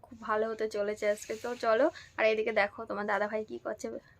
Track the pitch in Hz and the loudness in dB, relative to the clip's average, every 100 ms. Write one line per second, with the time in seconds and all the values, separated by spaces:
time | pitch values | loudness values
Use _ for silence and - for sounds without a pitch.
0 | - 226 220 214 220 220 220 214 202 208 | -8 -12 -2 0 0 -2 -4 -2 -2 0
1 | 208 208 - 220 240 247 240 220 302 - | 0 0 -4 -8 -6 -2 2 4 4 2
2 | - - 220 220 226 214 202 - 226 202 | -8 2 2 4 2 2 2 0 -8 -4
3 | 208 202 208 214 214 240 - 220 226 226 | 0 0 0 -2 -6 -8 -6 -6 -8 -10
4 | - | -14